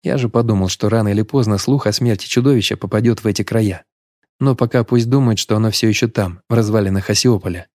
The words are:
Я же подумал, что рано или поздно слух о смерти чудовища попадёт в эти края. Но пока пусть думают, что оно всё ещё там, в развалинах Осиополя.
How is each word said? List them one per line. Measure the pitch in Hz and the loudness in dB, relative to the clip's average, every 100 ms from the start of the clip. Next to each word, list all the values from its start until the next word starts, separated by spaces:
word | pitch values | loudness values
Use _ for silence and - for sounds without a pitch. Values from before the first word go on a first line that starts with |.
Я | 165 139 | -2 -2
же | 120 | 0
подумал, | 117 113 101 92 | 0 0 0 0
что | - 104 | -2 0
рано | 113 104 | 0 0
или | 101 | 0
поздно | 107 139 110 98 | 0 0 0 0
слух | - 139 135 | 0 0 0
о | |
смерти | - 120 101 - | -2 -2 -2 -2
чудовища | 123 131 127 95 - | 0 2 2 0 -4
попадёт | 95 107 120 110 | -2 0 0 0
в | 110 | -2
эти | 101 | -2
края. | 101 113 107 90 _ _ _ _ _ _ | -2 0 0 -4 _ _ _ _ _ _
Но | 135 | 0
пока | 127 120 127 | 0 0 0
пусть | 113 120 117 | 2 0 2
думают, | 135 127 107 | 2 2 0
что | - 107 | -2 0
оно | 113 | 0
всё | - 110 | 0 0
ещё | 104 120 | 0 -2
там, | - 95 87 _ | -2 -4 -8 _
в | |
развалинах | 117 107 107 98 98 95 | 0 2 0 0 -2 -2
Осиополя. | 104 127 104 90 85 - | 0 2 0 -2 -10 -14